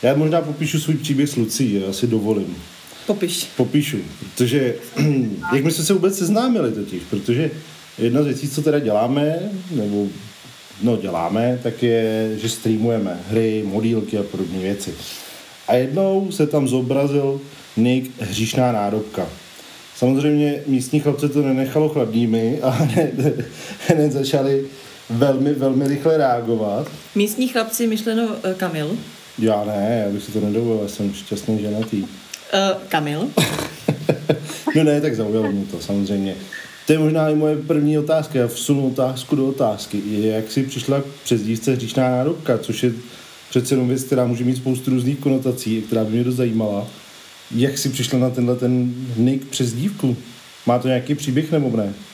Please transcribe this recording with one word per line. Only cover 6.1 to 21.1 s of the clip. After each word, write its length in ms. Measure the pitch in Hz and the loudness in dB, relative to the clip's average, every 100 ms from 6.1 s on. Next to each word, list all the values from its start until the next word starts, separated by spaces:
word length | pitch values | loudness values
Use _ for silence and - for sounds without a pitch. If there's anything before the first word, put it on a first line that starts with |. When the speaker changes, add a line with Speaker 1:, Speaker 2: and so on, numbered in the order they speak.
| 196 | 2
Speaker 1:
seznámili 540 | 175 214 254 226 127 | 2 2 4 2 2
totiž, 320 | 110 101 90 - | -2 -6 -8 -4
protože 420 | 101 98 120 156 151 - - - - | -4 0 0 0 -4 -14 -20 -20 -2
jedna 260 | 117 127 | 2 2
z 20 | 147 | 2
věcí, 240 | 123 143 | 0 -4
co 120 | 156 | 0
teda 180 | 151 147 | 2 2
děláme, 600 | 120 104 117 139 147 165 196 190 180 | 2 2 2 2 0 0 -4 -8 -6
nebo, 360 | 151 104 101 101 - - - - - - - | -4 -2 0 -2 -6 -16 -20 -20 -20 -20 -2
no, 160 | 107 110 | 0 0
děláme, 600 | 95 85 82 104 120 123 | -2 -2 0 0 0 0
tak 200 | 123 110 | -2 0
je, 480 | 120 117 113 110 110 107 | 2 4 2 0 -2 -2
že 120 | 113 | -4
streamujeme 720 | - 113 107 117 113 98 85 90 | -2 0 2 2 0 -2 -6 -2
hry, 340 | 110 113 107 101 | 2 2 0 -2
modílky 520 | 101 113 117 101 107 | 0 2 0 0 -4
a 60 | |
podobné 360 | 98 92 87 95 | -4 -4 -4 -4
věci. 340 | 95 101 - 80 - - - - - - - | -2 -4 -6 -10 -12 -14 -16 -18 -20 -14 2
A 60 | 123 | 2
jednou 560 | 131 156 190 190 196 | 2 0 2 2 0
se 160 | 160 147 | 0 2
tam 200 | 156 131 | 2 2
zobrazil 760 | 127 123 135 139 143 139 139 - - - - | 0 2 2 2 2 0 -2 -8 -20 -8 2
nick 440 | 120 127 127 - | 4 2 0 -8
Hříšná 500 | 104 101 113 131 123 | -6 -2 -2 2 2
nádobka. 560 | 110 101 107 - - 82 - - - - - - - | 2 0 -2 -4 -6 -6 -8 -18 -20 -20 -20 -20 0
Samozřejmě 640 | 127 135 147 147 147 143 143 | 2 4 4 4 2 0 0
místní 320 | 131 127 151 | 0 2 0
chlapce 300 | 143 | 2